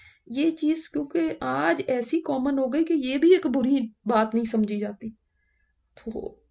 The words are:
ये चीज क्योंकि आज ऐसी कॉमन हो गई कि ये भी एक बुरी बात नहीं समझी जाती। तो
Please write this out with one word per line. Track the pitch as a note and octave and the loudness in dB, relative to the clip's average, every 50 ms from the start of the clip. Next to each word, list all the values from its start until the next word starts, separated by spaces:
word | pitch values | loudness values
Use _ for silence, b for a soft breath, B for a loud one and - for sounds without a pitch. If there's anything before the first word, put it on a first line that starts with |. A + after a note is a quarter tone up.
| b b b b b - | b b b b b -8
ये | A#3 C4+ D4+ E4 | -2 0 0 0
चीज | D#4+ - D4+ D4+ D#4+ D#4+ - - | 0 0 0 -2 -2 -2 -4 -6
क्योंकि | - C#4+ C#4+ C#4 - E4 E4 D#4+ - - | -6 -6 -6 -2 -2 -2 -2 -2 -4 -4
आज | C4 C4 C4 C#4 D4 E4 D#4+ C#4 C4+ - | -4 -4 -2 0 2 0 0 0 0 -2
ऐसी | B3+ B3 A#3 A#3 - E4+ | -2 -2 -2 -2 -2 -2
कॉमन | D#4+ - C#4 C4 B3+ C#4+ C#4 C4+ | -2 -2 -2 0 0 0 0 0
हो | C4 | 0
गई | B3 A#3+ D#4 D#4+ | 0 0 0 0
कि | D#4+ E4 | 2 0
ये | D4 B3+ B3+ C4 C#4 | 0 0 0 0 4
भी | D#4 E4+ F#4 | 6 6 6
एक | F4 - | 6 4
बुरी | D4 A#3+ C#4 A3+ B3+ C#4 C4 A#3 A3+ - _ - | 0 0 2 2 2 2 0 0 -4 -10 _ -2
बात | G#3+ A#3+ G#3+ A3 A3 A3+ | 0 2 2 2 2 0
नहीं | A#3 A#3 | -2 -2
समझी | A3 - A3 G#3+ G3+ G#3+ G#3 | 0 0 0 0 0 -2 -4
जाती। | G#3 G#3 G#3 - - A3 A3+ _ _ _ _ _ _ _ _ _ _ _ _ _ _ _ - - | -4 -6 -8 -10 -14 -14 -14 _ _ _ _ _ _ _ _ _ _ _ _ _ _ _ -20 -16
तो | - A3+ A3+ - - - - _ _ _ | -14 -10 -10 -8 -10 -10 -12 _ _ _